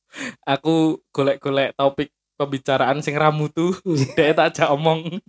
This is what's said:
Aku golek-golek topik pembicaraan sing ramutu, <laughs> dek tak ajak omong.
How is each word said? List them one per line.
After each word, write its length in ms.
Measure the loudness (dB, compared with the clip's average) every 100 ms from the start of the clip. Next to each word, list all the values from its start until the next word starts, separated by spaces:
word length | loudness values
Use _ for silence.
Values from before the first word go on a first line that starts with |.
| _ -14 -14 -10
Aku 560 | -4 -2 0 2 2 -2 _
golek-golek 640 | -2 0 0 -2 -2 -2
topik 380 | 0 -2 -2 -8 _ _
pembicaraan 640 | -6 -6 -4 -2 0 0 -2
sing 160 | -2
ramutu, 560 | 0 2 2 -2 -2 -2 -2 -2
<laughs> 300 | 0 0 2
dek 160 | 2
tak 160 | 4 2
ajak 180 | 2 0
omong. 540 | 2 0 0 -4 -10